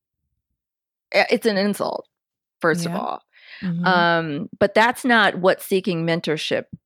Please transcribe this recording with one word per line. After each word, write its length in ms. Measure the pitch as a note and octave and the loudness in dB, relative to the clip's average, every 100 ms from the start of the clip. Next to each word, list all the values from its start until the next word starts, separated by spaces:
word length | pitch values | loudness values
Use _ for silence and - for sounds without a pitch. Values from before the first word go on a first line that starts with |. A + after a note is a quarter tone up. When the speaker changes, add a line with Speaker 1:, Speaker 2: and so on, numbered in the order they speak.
| _ _ _ _ _ _ _ _ _ _ _ | _ _ _ _ _ _ _ _ _ _ _
Speaker 1:
i-, 120 | G3 - | 0 2
it's 160 | B3 A#3 | 2 0
an 100 | G3+ | 0
insult, 520 | G3+ G3 - - - _ _ _ _ _ | 0 -2 -6 -8 -12 _ _ _ _ _
first 260 | E3+ D#3+ E3+ | 0 0 -2
of 60 | |
Speaker 2:
Yeah. 80 | F3 | -6
Speaker 1:
all. 240 | - - _ _ - - | -6 -8 _ _ -20 -10
Speaker 2:
Mm-hmm. 240 | F#3+ E3+ F3+ | -6 -2 2
Speaker 1:
Um, 640 | F3+ E3+ E3+ E3 C#3+ - - | 2 2 2 -2 -6 -8 -2
but 140 | G3 | 0
that's 300 | G#3+ A3+ B3 C4 | 4 2 2 2
not 340 | A#3 G3 - | 4 4 2
what 220 | F3+ - | 2 2
seeking 440 | - G3 F#3+ E3+ E3 | 0 -2 0 -2 -2
mentorship 600 | E3 E3+ D#3 - A#2+ - - | -2 -2 -4 -2 -4 -4 -14